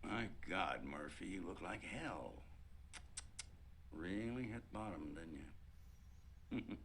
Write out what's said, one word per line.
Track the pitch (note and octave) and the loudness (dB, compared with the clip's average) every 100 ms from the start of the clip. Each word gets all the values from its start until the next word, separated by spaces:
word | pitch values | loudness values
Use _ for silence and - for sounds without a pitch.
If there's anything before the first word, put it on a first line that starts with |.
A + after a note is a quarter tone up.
My | - A2 A2+ - - | 4 4 4 0 2
God, | F#2 E2+ B1+ | 6 6 6
Murphy, | C#2 D2 D2 - | 2 0 -2 -2
you | - F#2+ E2+ | 0 0 0
look | F#2+ | 0
like | F2+ A2 | 0 0
hell. | - F#3+ D#3 F2+ - - - - - - - - - - - - - - - - - | 0 0 2 0 -2 -4 -8 -10 -10 -10 -8 -8 -6 -6 -6 -6 -6 -6 -10 -10 -8
Really | D#2+ E2+ G2 A#2 B2 | -2 4 6 6 4
hit | A#2+ A#2 A#2 | 4 0 0
bottom, | G#2 G#2+ E2 - | 0 0 0 -2
didn't | E2 D#2+ D2+ C#2+ - - - - - - - - - - - - | -2 -4 -4 -4 -8 -8 -10 -10 -10 -10 -10 -10 -10 0 0 2
you? | - | -4